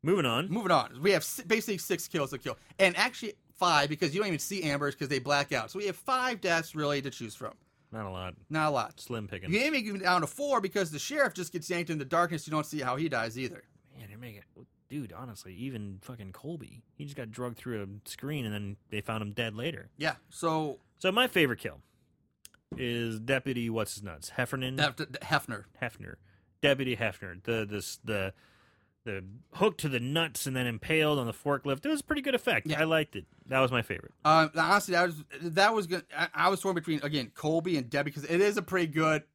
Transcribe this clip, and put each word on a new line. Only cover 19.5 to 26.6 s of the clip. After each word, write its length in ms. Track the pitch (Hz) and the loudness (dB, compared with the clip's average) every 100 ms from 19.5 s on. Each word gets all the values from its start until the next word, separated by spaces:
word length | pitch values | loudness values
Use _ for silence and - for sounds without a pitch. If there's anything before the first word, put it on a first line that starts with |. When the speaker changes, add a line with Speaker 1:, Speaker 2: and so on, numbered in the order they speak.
| 107 | -2
Speaker 1:
later. 340 | 139 160 - - | -6 -6 -14 -4
Speaker 2:
Yeah, 180 | 151 - _ | -4 -4 _
so 480 | - 170 160 151 127 _ _ | -4 0 0 -2 -6 _ _
Speaker 1:
So 140 | 190 | 0
my 160 | 202 254 | 2 2
favorite 320 | 185 147 113 | 4 4 2
kill 220 | 110 73 _ _ _ _ _ _ - _ _ 123 | -6 -12 _ _ _ _ _ _ -20 _ _ -6
is 440 | 123 117 117 110 | -2 -2 -2 -4
Deputy 500 | 113 135 139 120 117 | 0 0 0 -2 -2
What's-His-Nuts, 600 | 113 104 - 101 78 - | -2 -4 -6 -10 -12 -10
Heffernan? 500 | - 127 135 131 131 | -4 -4 -2 -4 -2
Speaker 2:
Hef-, 160 | 147 127 | -2 -2
Hefner. 680 | 151 127 - 147 - 107 95 _ | -10 -8 0 0 0 -10 -10 _
Speaker 1:
Hefner. 360 | 123 - - - _ _ _ _ | -8 -8 -14 -14 _ _ _ _